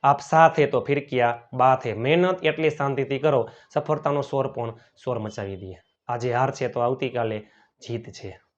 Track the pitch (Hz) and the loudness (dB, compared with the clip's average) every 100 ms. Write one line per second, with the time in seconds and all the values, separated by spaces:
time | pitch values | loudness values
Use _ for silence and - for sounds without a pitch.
0 | 139 143 - 160 165 160 143 127 117 143 | 4 2 2 6 6 6 2 2 0 -2
1 | 139 127 120 117 - 127 127 131 120 107 | -2 0 0 0 -8 2 4 4 0 -4
2 | 123 165 180 180 156 156 156 147 139 139 | 2 2 2 2 0 2 -2 0 -2 -2
3 | 135 139 151 139 113 - _ - 151 151 | -2 0 2 2 0 -8 _ -6 -2 -2
4 | 151 143 139 139 131 127 117 113 _ _ | 0 -2 -2 -2 -4 -4 -8 -8 _ _
5 | - 117 107 104 101 95 95 92 _ _ | -6 -4 -6 -8 -10 -10 -12 -16 _ _
6 | - 120 123 120 131 135 127 - 120 127 | -8 -4 -2 0 0 0 -4 0 -2 0
7 | 135 123 113 107 - _ _ _ - 113 | -4 -2 -4 -4 -10 _ _ _ -10 -10
8 | - - 98 - _ | -10 -16 -16 -16 _